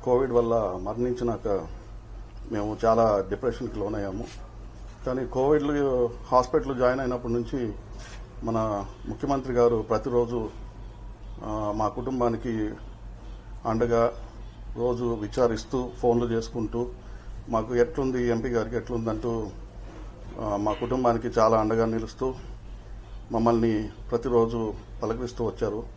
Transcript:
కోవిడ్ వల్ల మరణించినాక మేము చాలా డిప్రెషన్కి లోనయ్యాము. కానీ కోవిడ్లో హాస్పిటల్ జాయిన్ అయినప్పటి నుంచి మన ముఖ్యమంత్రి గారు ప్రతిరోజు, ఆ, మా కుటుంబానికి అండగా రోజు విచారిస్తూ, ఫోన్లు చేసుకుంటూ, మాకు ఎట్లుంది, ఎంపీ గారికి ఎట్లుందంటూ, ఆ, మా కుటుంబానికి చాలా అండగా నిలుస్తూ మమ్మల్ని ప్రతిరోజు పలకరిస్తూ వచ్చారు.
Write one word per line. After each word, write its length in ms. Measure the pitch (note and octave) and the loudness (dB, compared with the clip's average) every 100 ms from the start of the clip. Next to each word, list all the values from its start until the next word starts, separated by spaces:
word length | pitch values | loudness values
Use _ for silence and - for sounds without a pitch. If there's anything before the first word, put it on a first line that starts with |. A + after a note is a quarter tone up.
కోవిడ్ 280 | C3 B2 C3+ | 4 4 6
వల్ల 240 | A#2+ A#2 A2+ | 4 4 2
మరణించినాక 1080 | G#2 F#2 F#2 A#2 B2 B2 A#2+ G#2+ A2+ F#2+ D#2 - - - - - - - - | 2 -2 -4 -2 -2 0 0 0 0 0 -2 -12 -14 -16 -14 -14 -14 -14 -6
మేము 260 | G#2+ G#2 G#2 A2+ | -4 -2 2 4
చాలా 380 | A2+ A2+ G2+ F#2 | 6 6 4 2
డిప్రెషన్కి 500 | G2+ B2 A2+ A#2+ G#2+ | 0 -2 -2 -6 -4
లోనయ్యాము. 460 | G2+ G#2+ G2 F#2+ - - - - - - - - - | -4 -2 -4 -6 -8 -12 -14 -14 -16 -14 -16 -8 -4
కానీ 200 | B2+ B2 | -4 -2
కోవిడ్లో 840 | C3 C3+ D3+ C#3+ D3 C#3 B2+ A#2+ A#2 - | 2 4 6 4 2 2 4 2 0 4
హాస్పిటల్ 500 | B2+ B2 D#3 C3+ B2+ | 4 6 2 2 2
జాయిన్ 220 | B2 C3 | 4 4
అయినప్పటి 340 | C3 B2 A#2+ | 0 -2 0
నుంచి 400 | A#2+ A2+ C#3 A2+ G#2+ - - - - - - | -2 0 -2 -2 -4 -12 -14 -12 -14 -14 -8
మన 420 | A2+ A2+ A2 G2+ G2 - - | -2 0 0 -2 -4 -10 -10
ముఖ్యమంత్రి 460 | A2 C#3 C3+ B2+ | -6 0 -2 0
గారు 320 | B2 A#2+ A#2 G#2+ | 6 6 6 2
ప్రతిరోజు, 600 | A2 C3 A#2+ A#2 A#2+ G#2+ - - - - - - - - - | 0 2 2 2 0 -4 -8 -14 -14 -16 -14 -16 -14 -14 -10
ఆ, 280 | A2 G#2+ G#2 G#2 | -6 -2 -2 2
మా 120 | G#2+ | 0
కుటుంబానికి 840 | A2+ B2 C3 A#2+ A2+ B2 A2 G#2+ A2 - - - - - - - - A#2 | 0 -4 2 2 2 -2 -2 -2 -4 -12 -14 -14 -14 -14 -14 -14 -6 -2
అండగా 460 | A2+ A#2+ A#2 A#2 - - - - - - - | 2 4 4 4 2 -12 -12 -14 -12 -10 -2
రోజు 280 | A#2+ A#2 | 0 0
విచారిస్తూ, 880 | A#2+ A2+ G#2 C3 A#2+ A2 - C3+ B2 - | 0 -2 -2 2 4 2 -2 -2 -2 0
ఫోన్లు 260 | B2 A#2 A#2+ | 4 4 4
చేసుకుంటూ, 640 | A2+ A2+ B2 G#2+ A#2 A#2+ - - - - - - | 0 -2 -4 -2 -2 -4 -6 -14 -14 -12 -12 -2
మాకు 260 | A2+ A2+ A#2+ | -2 2 4
ఎట్లుంది, 520 | A#2+ - C3 B2+ A#2+ | 4 4 0 2 2
ఎంపీ 220 | A2+ B2 | 2 2
గారికి 260 | A#2 A2 A#2 | 0 0 -2
ఎట్లుందంటూ, 760 | G#2+ A#2+ A2+ A2 A#2 A#2 G#2 - - - - - - - - - | -2 -2 0 -2 -2 -2 -4 -8 -14 -14 -14 -12 -14 -14 -12 -6
ఆ, 160 | A2 G2+ | -2 0
మా 180 | G#2 | 0
కుటుంబానికి 540 | G2+ A#2 B2+ B2 A#2 A#2 | 0 0 2 4 4 2
చాలా 320 | A2+ A2 A2+ | 6 6 6
అండగా 260 | G#2+ A2+ A2+ | 4 4 2
నిలుస్తూ 500 | A2 A2 - C3 C3 - - - - - - - - - | 0 -4 -4 -4 -4 -10 -14 -14 -14 -14 -14 -14 -14 -4
మమ్మల్ని 560 | A2+ A#2 A#2 A2+ G#2+ G#2 - - | 2 4 6 4 2 -2 -8 -2
ప్రతిరోజు 640 | A#2+ C3 A#2+ A2+ A#2 A2 G2+ - - | -2 4 4 4 2 -2 -6 -12 -6
పలకరిస్తూ 420 | A2 A2+ B2 - A2+ | -2 -2 -4 -2 -4
వచ్చారు. 420 | - A2 G#2 A2+ | 0 -2 -2 -8